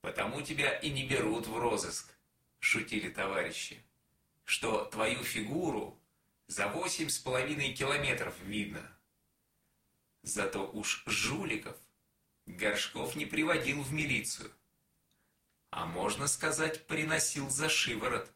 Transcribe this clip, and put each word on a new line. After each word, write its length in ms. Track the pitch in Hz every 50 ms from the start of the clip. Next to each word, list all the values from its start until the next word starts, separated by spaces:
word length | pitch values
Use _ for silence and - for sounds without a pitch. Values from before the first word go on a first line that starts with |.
«Потому 420 | _ - - - - 110 123 143 147
тебя 360 | - 156 - 143 139 127 -
и 120 | - 151
не 160 | 143 135 131
берут 400 | 127 139 131 - 160 165 - 107
в 100 | 107 110
розыск», 560 | 113 120 120 110 101 - - - - - - - _ _ _ _ _ _ _ _ _
шутили 500 | - - - 110 107 - - 104 90 90
товарищи, 760 | - - 95 98 98 98 - 90 82 - - - - - - _ _ _ _ _ _ _ _ _ _ _ _
«что 400 | - - - - 120 110 104 104
твою 380 | - - 110 110 110 120 - -
фигуру 760 | - - - 107 104 135 165 180 - - 107 - - - - _ _ _ _ _ _ _ _ _ _
за 200 | 151 - 85 87
восемь 400 | - 165 180 180 - - 160 -
с 100 | - -
половиной 540 | - 131 127 127 131 143 151 143 139 139 127
километров 640 | - 139 135 143 143 143 131 123 - - - - -
видно». 420 | 92 98 104 107 101 - - 80 - - - _ _ _ _ _ _ _ _ _ _ _ _ _ _ _ _ _ _ _ _ _ _ _ _ _ _
Зато 480 | - - 101 98 98 - 101 98 98
уж 320 | - 107 107 - - - -
жуликов 680 | - 104 104 - 113 135 - 196 - 107 107 - - - - - - _ _ _ _ _ _ _ _ _ _ _
Горшков 720 | - - 90 104 104 - - - - - - 117 - -
не 100 | 151 151
приводил 560 | - - - 156 - 170 - - 135 139 147 139
в 100 | 127 147
милицию, 600 | 156 151 143 123 - - - - - - - - _ _ _ _ _ _ _ _ _ _ _ _ _ _ _ _ _ _ _ _ _ _ _
а, 160 | - - 160
можно 420 | 165 165 175 175 160 - - 139 147
сказать, 580 | - - - 156 151 151 160 160 160 - -
приносил 640 | - 160 156 156 156 156 160 156 - - 147 139 135
за 200 | 131 131 151 156
шиворот. 640 | - - - 127 117 104 98 101 - - - - -